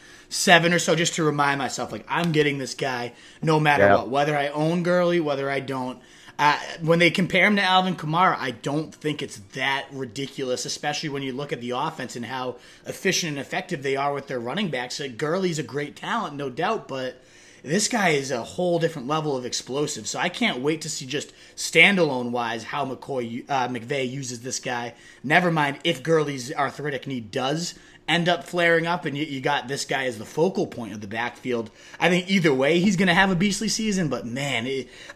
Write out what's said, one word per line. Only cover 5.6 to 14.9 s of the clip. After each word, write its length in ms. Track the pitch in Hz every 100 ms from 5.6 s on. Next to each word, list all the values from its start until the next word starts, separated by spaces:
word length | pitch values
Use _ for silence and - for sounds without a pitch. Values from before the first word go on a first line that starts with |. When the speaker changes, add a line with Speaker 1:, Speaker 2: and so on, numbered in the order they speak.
Speaker 1:
don't. 400 | 131 131 127 123 - - - -
Uh, 200 | 147 139 - -
when 180 | 160 170
they 100 | 170
compare 360 | 165 160 185 196
him 100 | 202
to 60 |
Alvin 340 | 185 185 185 160
Kamara, 400 | 156 165 180 139
I 140 | 131
don't 420 | 117 143 147 156
think 280 | - 151 147
it's 160 | 131 117 98
that 320 | 139 131 139 -
ridiculous, 720 | 135 127 135 135 - 131 123 143
especially 420 | - 147 147 156
when 140 | 139
you 100 | 135
look 200 | 127 143
at 80 | 139
the 100 | 120
offense 440 | 123 156 - 127
and 120 | 127 113
how 300 | 131 127 - - - -
efficient 440 | - 190 - 165
and 80 | 139
effective 420 | 127 175 185 160
they 140 | 135 135
are 160 | 143
with 140 | 143 -
their 100 | 131
running 300 | 117 160 196
backs. 320 | 127 127